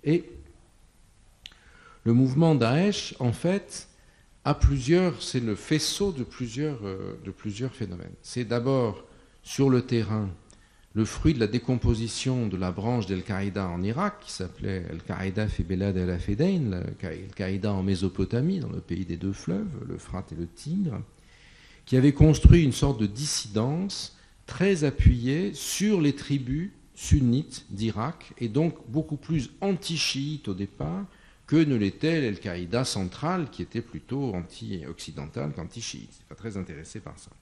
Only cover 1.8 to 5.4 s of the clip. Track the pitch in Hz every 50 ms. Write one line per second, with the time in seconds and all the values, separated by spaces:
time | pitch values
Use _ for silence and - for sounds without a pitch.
1.8 | - - - - _ 117 117 123 131 131 131 151 165 165 156 135 113 113 127 156
2.8 | 185 208 196 - - - - - 131 120 110 - - 170 190 202 - - - -
3.8 | - - _ _ - - _ _ _ _ _ _ _ 139 147 - - - 143 135
4.8 | 120 127 165 180 185 175 131 113 - - - 131